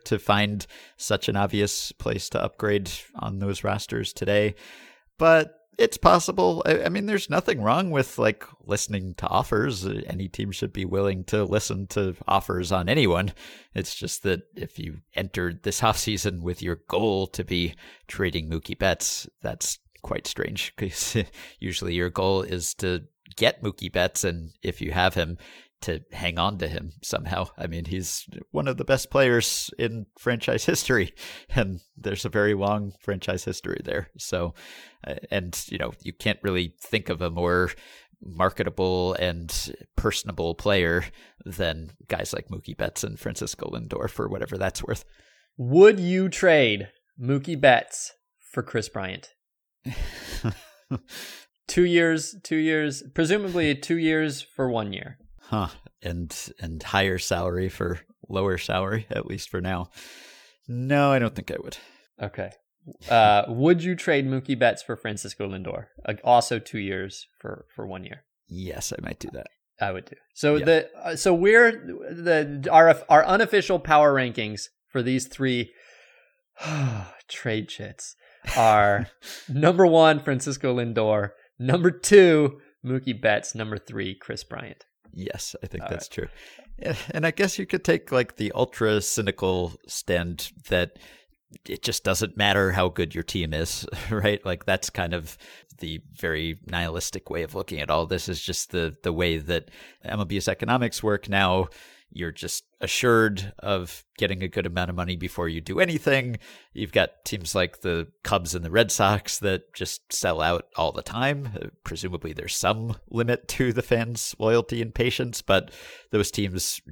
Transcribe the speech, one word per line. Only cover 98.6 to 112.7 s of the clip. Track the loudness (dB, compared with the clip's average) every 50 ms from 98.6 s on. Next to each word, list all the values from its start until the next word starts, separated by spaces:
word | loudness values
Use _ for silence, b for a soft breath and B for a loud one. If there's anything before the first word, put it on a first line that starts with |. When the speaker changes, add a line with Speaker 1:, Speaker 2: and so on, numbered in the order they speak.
| -6 -4
Speaker 1:
the, | -4 -2 -2 -2 -4 -6 -6
the | -4 -2
way | 0 0 0 0 -2
that | -2 -2 -4 -4 -4 -8 B B B B B B _
M | -8 -6 -6
L | -4
B's | -4 -4 -2 -2 -2
economics | -4 -2 -2 -2 0 0 0 -2 -4 -2 -2
work | 0 0 0 -2 -2
now. | 0 2 4 4 4 2 0 -2 b b b b b b b b -12
You're | -8 -8 -8 -8
just | -8 -10 -8 -8 -8 -10 _ _ _ -6
assured | -4 -2 2 4 6 6 6 6 4 2 -2 -6 -10 -12 -10
of | -4 -2 -2 -2 -2 -8 -12 -18 -20 _ _
getting | -4 -2 -2 -2 -4 -6
a | -4
good | -4 -4 -4
amount | -4 -2 -4 -4 -4
of | -4
money | -4 -4 -4 -4
before | -6 -6 -8 -6 -4 -4 -4
you | -4 -6
do | -8 -4 0 0
anything. | 0 2 0 -2 0 0 0 0 0 -4 -8 -10 B B B B B B _
You've | -10 -10 -2 2
got | 2 2 2 -2 _ _
teams | -8 -8 -8 -8 -4 -2
like | 0 0 -2 -4 -6 -4
the | -2 -2 -2 -4 -6 _ _ _
Cubs | -2 0 0 0 -2 -6
and | -6 -6
the | 0
Red | 2 2 2 2
Sox | 2 2 4 4 4 2 -2 -6 -8 -4
that | -2 -2 -2 -2 -4 _ -10
just | -10 -8 -8 -8 -12 -10 _ -6
sell | -2 -2 -2 0 2
out | 2 2 0 0 -2 -6 _
all | -2 -2 -2 -2
the | -4 -10
time. | -8 -6 -2 -2 -2 -2 -2 -6 -8 -8
Uh, | -10 -10 -12 -14 _ _
presumably | -10 -10 -8 -8 -8 -8 -8 -8 -8 -10
there's | -10 -8 -6 -6
some | -2 0 0